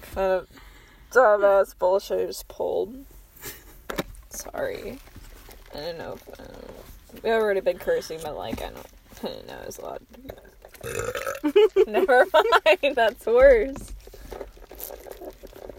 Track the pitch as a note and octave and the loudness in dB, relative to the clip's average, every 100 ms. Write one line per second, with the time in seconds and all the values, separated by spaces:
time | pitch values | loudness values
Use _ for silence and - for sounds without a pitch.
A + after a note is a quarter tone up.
0 | - G3+ F#3+ F#3 D3+ - - - - - | -14 -4 -2 -2 -4 -20 -20 -20 -20 -20
1 | - A#3+ A#3 G#3 G3+ G3 F#3+ - F3+ G3 | 0 4 6 6 4 4 2 -2 0 0
2 | - F#3 F#3 F#3+ - - - E2+ G3 C4 | -2 -4 -4 -8 -16 -8 -6 -4 -6 -10
3 | - - _ - - - - - - - | -20 -20 _ -18 -18 -18 -20 -20 -14 -12
4 | - - - - - - - - - C4 | -12 -14 -18 -16 -12 -8 -8 -8 -12 -14
5 | - - - - - - - C#3+ D#3+ E3 | -18 -20 -20 -20 -20 -20 -18 -14 -12 -12
6 | - - - - - - - - - - | -14 -16 -18 -20 -20 -20 -20 -20 -20 -20
7 | - - G#3+ A3+ G#3+ F#3+ F#3 F3+ - F3+ | -20 -8 -2 0 2 0 0 -4 -2 -2
8 | - D#3+ D#3 F#2 G#2+ - - C2+ - - | -4 -12 -10 -10 -10 -8 -10 -14 -20 -20
9 | _ - - G#1+ - C2+ - - - - | _ -14 -12 -12 -16 -16 -14 -14 -12 -14
10 | - B3 C4 - - - - - - - | -16 -20 -20 -20 -20 -20 -20 -16 -10 -8
11 | - - - - D4+ G4+ G#4 G4 G#4+ - | -8 -8 -8 -4 0 4 4 4 2 2
12 | F#4 B3 F#4 D#4 A4 A#4 - - C#4 C4 | 4 4 6 4 4 4 4 2 2 0
13 | A3 - - A#3+ C#4 A#3 - - - - | 0 -2 2 6 8 6 2 -8 -14 -16
14 | - - - - - - - - - - | -18 -20 -18 -16 -18 -20 -20 -16 -16 -16
15 | - - - - - - - | -18 -18 -18 -20 -20 -20 -20